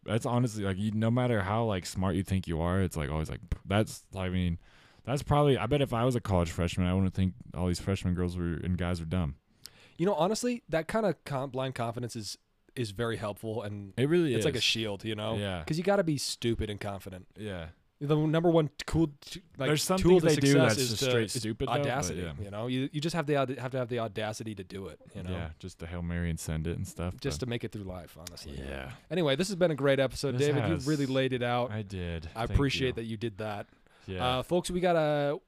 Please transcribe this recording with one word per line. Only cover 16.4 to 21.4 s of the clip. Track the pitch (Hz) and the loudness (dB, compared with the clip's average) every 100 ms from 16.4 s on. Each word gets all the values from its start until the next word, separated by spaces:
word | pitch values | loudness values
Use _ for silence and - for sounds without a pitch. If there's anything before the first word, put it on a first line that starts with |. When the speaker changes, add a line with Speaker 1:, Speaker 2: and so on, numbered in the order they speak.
| 120 113 107 | 0 0 -2
Speaker 2:
and | 104 | -4
confident. | 104 98 95 92 92 - | -6 -8 -10 -14 -16 -12
Speaker 1:
Yeah. | 104 92 82 - _ _ | -8 -8 -10 -14 _ _
Speaker 2:
The | 143 151 | 0 2
number | 156 160 170 | 4 4 4
one | 165 151 | 4 2
t-, | _ - | _ -2
cool, | - 165 143 | 2 2 -2
t-, | - 175 - - | -16 -16 -16 -4
like, | 135 | 0
Speaker 1:
There's | 151 | 0
some | - 185 | 2 4
Speaker 2:
tool | 170 180 | 8 8
Speaker 1:
things | 165 147 | 8 6
Speaker 2:
to | |
Speaker 1:
they | 139 | 8
do | |
Speaker 2:
success | 139 123 | 8 6
Speaker 1:
that's | 107 | 4
Speaker 2:
is | 127 | 0
Speaker 1:
just | 110 | 0
Speaker 2:
to, | 135 | 2
Speaker 1:
straight | 120 | 2
Speaker 2:
is | 107 | 0
Speaker 1:
stupid, | - | -2